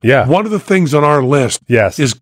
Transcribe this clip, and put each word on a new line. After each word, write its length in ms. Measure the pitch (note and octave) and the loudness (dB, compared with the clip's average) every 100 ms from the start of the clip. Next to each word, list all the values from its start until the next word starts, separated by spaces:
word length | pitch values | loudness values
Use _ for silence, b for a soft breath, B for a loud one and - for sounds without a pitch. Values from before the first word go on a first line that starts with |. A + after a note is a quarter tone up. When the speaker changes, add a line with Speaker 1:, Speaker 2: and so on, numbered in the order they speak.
Speaker 1:
Yeah. 240 | A2+ C3+ B2 | 2 2 2
Speaker 2:
one 180 | F3 G#3+ | 0 0
of 60 | |
the 80 | G#3 | -6
things 340 | - F#3+ E3 | -2 0 0
on 100 | D3 | 0
our 200 | D3 D3 | 2 2
list 380 | B2+ C#3+ A#2+ - _ | 0 0 -2 -6 _
Speaker 1:
Yes. 320 | A#2 G2+ - | 0 0 0
Speaker 2:
is 140 | C#3 - | -4 -4